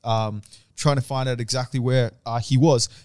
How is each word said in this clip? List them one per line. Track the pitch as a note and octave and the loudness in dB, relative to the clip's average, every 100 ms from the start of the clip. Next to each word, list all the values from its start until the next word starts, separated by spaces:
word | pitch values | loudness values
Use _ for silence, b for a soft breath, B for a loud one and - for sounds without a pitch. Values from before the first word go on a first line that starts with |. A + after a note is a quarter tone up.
um, | A#2 A2+ A2 G#2 - B B - | -2 -2 -2 -6 -14 B B -4
trying | D3+ C#3 | 0 0
to | |
find | B2+ C3 C3 | -2 -4 -4
out | A#2+ | -4
exactly | A#2 B2+ B2 C3 | -4 -4 -4 -4
where, | B2 B2+ A#2 - A#2 | 0 2 0 -4 -6
uh, | A#2 | -6
he | - C3 | 0 4
was. | D#3+ B2 - B | 6 4 0 B